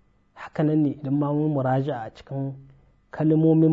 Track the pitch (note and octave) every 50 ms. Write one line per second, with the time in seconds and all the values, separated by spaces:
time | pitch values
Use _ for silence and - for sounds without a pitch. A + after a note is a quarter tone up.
0 | _ _ _ _ _ _ _ - - - - - D#3 D3 D#3 D#3 D3+ C#3+ - -
1 | - C3+ C#3 D3 D3 C#3+ D3 D3 D3+ D3+ D3+ C#3 C3 B2+ C3 C3+ C3+ D3 C#3 B2
2 | A2 A2 - - - - C3+ C3+ C3+ C#3 C3+ - - - - _ _ _ _ _
3 | _ _ - - D#3 D#3 D#3 D#3 D#3+ D#3+ D#3+ D#3+ D#3+ D#3+